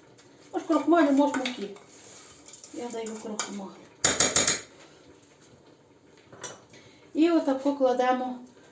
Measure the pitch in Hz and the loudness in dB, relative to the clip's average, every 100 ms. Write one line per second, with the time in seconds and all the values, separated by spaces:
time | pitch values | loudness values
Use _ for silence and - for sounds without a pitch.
0 | - - - - - 370 - 311 285 339 | -20 -20 -20 -20 -8 -6 0 0 4 4
1 | 285 269 285 254 - - 202 - - - | 4 4 2 0 -4 -6 -10 -12 -20 -20
2 | - - - - - - - 294 240 226 | -20 -20 -20 -20 -20 -20 -18 -12 -10 -8
3 | 220 214 233 208 - 202 190 - - - | -10 -10 -10 -8 -8 -8 -14 -18 -20 -2
4 | - - - - - - - - - - | -2 2 0 2 0 -2 -6 -20 -20 -20
5 | - - _ _ - - - - _ _ | -20 -20 _ _ -20 -20 -20 -20 _ _
6 | _ - - - - - - - - - | _ -20 -20 -16 -14 -14 -20 -20 -20 -20
7 | - - 330 330 277 269 285 277 254 247 | -8 2 4 4 2 0 0 2 2 2
8 | 254 254 254 - - - - | 2 0 -2 -8 -14 -20 -20